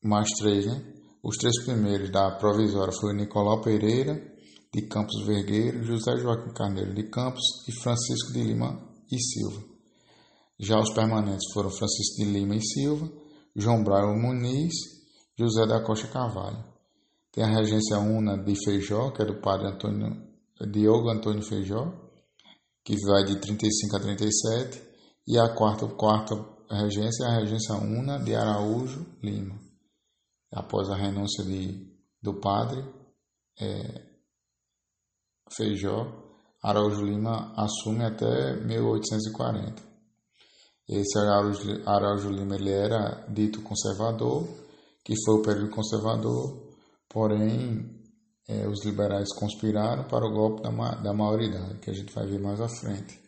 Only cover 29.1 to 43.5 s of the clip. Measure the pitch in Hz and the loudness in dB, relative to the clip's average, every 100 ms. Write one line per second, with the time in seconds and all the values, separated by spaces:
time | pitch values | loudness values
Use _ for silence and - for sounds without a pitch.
29.1 | - 104 101 98 101 - _ _ _ _ | -8 -6 -6 -6 -10 -16 _ _ _ _
30.1 | _ _ _ _ - - 104 98 98 98 | _ _ _ _ -10 -4 -4 -2 -2 -2
31.1 | 98 101 - 95 95 95 95 95 - _ | -2 -4 -4 -4 -4 -6 -8 -14 -20 _
32.1 | _ 101 98 101 101 117 131 135 - - | _ -8 -4 0 0 0 -4 -10 -16 -20
33.1 | _ _ _ _ _ 50 50 - - - | _ _ _ _ _ -8 -6 -8 -12 -18
34.1 | _ _ _ _ _ _ _ _ _ _ | _ _ _ _ _ _ _ _ _ _
35.1 | _ _ _ _ - 110 101 98 107 131 | _ _ _ _ -4 -2 -2 -2 -2 -4
36.1 | - - - _ _ 107 104 104 104 104 | -10 -20 -20 _ _ 0 4 4 2 0
37.1 | 104 110 113 - - 107 - 107 110 117 | 0 0 -2 -4 -2 -2 -2 -4 -2 -2
38.1 | 107 113 123 135 131 113 113 117 110 - | 0 0 2 0 -2 -2 0 2 0 0
39.1 | 110 110 110 123 107 98 - - - _ | -2 -4 -4 -4 -2 -6 -10 -18 -20 _
40.1 | _ _ _ _ _ - _ _ 101 101 | _ _ _ _ _ -20 _ _ -2 0
41.1 | 104 104 101 104 101 101 104 104 101 101 | 2 4 4 4 0 -4 -6 2 2 4
42.1 | 104 101 98 98 98 98 98 104 113 104 | 0 -2 -4 -2 -2 0 2 2 2 0
43.1 | - - 107 107 | -4 -6 0 0